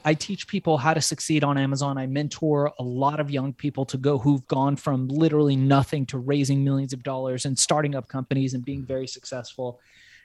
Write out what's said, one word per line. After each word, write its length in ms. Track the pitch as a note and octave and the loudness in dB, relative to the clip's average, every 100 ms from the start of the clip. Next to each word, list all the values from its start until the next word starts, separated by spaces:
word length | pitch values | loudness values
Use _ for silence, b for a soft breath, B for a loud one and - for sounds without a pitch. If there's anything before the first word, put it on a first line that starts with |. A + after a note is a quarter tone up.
| D#3 | 0
I 80 | |
teach 340 | D#3 - F#3+ - | 0 -2 -8 -6
people 300 | G3 E3+ D3 | -4 2 2
how 160 | D#3 | 4
to 80 | D#3 | 2
succeed 420 | - D#3 - D3+ | 0 -4 -2 0
on 140 | C#3+ C#3 | 2 2
Amazon. 400 | C3+ C3+ C#3+ C3+ | 0 0 -2 -2
I 80 | C3 | -4
mentor 680 | C#3+ D3 - D#3 C#3+ D3 - | -4 -4 -4 0 2 0 -2
a 60 | |
lot 360 | B2 B2 C#3+ D3+ | -6 0 0 0
of 120 | C#3+ | -4
young 200 | C#3 C3+ | -2 -4
people 320 | - C#3+ C3+ C3 | -4 -6 -4 -4
to 120 | C3 | 0
go 220 | C#3+ C#3 | 0 2
who've 280 | C#3+ C#3 - | 4 2 2
gone 280 | C3+ C#3 C#3+ | 0 2 0
from 320 | D3+ C3 C3 | 0 -2 0
literally 480 | D3 D#3+ D3+ C#3+ C3 | 2 4 4 4 4
nothing 500 | C3+ C#3 C3 D3 B2+ | 6 6 4 -2 -2
to 140 | C3 | -4
raising 440 | C3 C#3+ C3+ C#3 | 0 0 2 2
millions 300 | C#3 C3+ C3 | 2 0 -2
of 80 | C3 | -6
dollars 440 | C3+ C3 C3 B2+ C#3 | -6 -4 -4 -4 -4
and 120 | B2+ | -2
starting 380 | - D3+ C#3+ C3+ | 2 2 2 -4
up 120 | - | -6
companies 460 | C3 B2+ C3+ C3 | -8 -2 0 0
and 100 | B2+ | -2
being 220 | B2+ C#3 C3 | -6 -8 -4
very 220 | C3 C3 | -6 -6
successful. 720 | B2+ - B2+ A#2+ - B2 - b b b b | -12 -10 -12 -10 -8 -8 -8 b b b b